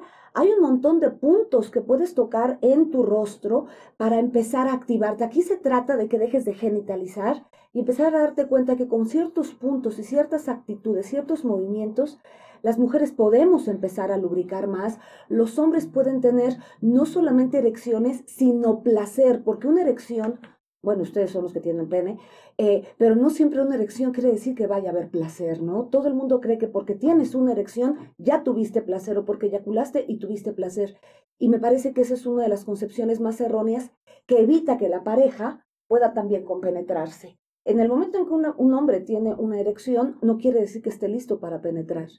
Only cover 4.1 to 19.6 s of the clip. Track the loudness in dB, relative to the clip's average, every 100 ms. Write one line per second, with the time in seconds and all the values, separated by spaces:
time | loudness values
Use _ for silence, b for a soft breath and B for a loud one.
4.1 | 2 2 0 0 0 0 -2 -2 0 0
5.1 | -2 -2 0 0 0 2 0 2 0 0
6.1 | 0 2 0 -2 -2 -2 -2 -4 -8 -8
7.1 | -4 -4 -4 b b b -4 -2 2 2
8.1 | 4 0 0 2 2 2 0 0 0 0
9.1 | 0 -2 -2 -6 -4 -4 -2 -4 -6 -2
10.1 | -2 0 -2 -4 -8 -8 -8 -4 -4 -2
11.1 | -6 -4 -4 -2 -2 -2 -4 -4 -2 -4
12.1 | -6 B B B B -2 0 2 2 0
13.1 | 2 4 6 6 4 2 -4 -4 -4 -4
14.1 | -2 -2 -2 -4 -6 -6 -4 -6 -8 B
15.1 | B B 0 0 2 2 2 0 0 0
16.1 | 2 4 4 2 -2 B B 2 4 2
17.1 | 2 2 4 4 2 2 0 -2 0 0
18.1 | -2 -10 2 2 4 2 2 2 2 0
19.1 | 2 4 4 0 -2